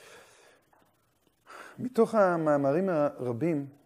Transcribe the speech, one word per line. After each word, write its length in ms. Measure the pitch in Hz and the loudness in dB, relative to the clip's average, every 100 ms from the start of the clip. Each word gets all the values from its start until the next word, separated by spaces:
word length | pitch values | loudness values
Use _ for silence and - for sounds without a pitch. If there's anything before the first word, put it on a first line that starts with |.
| - - - _ _ _ _ _ _ _ _ _ _ _ _ - - - | -20 -20 -20 _ _ _ _ _ _ _ _ _ _ _ _ -20 -20 -12
מתוך 360 | 247 - 226 220 | -4 0 2 4
המאמרים 760 | 185 170 156 147 139 151 190 | 4 2 2 2 2 0 0
הרבים 760 | 160 143 - 123 117 165 151 139 - | 0 -2 -2 -6 -4 -2 -4 -6 -14